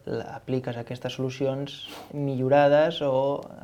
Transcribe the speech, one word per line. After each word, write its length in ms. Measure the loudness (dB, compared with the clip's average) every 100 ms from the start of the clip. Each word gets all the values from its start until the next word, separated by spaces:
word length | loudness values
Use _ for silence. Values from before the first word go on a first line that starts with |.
| -8
la, 180 | -6 -6
apliques 420 | -12 -4 -4 -4 -8
aquestes 340 | -8 -8 -8
solucions 720 | -4 -6 -2 -2 -2 -6 -10 -14 -16 -12
millorades 880 | -4 -2 0 4 6 8 6 4 2
o 400 | 0 2 0 -2 -8 -14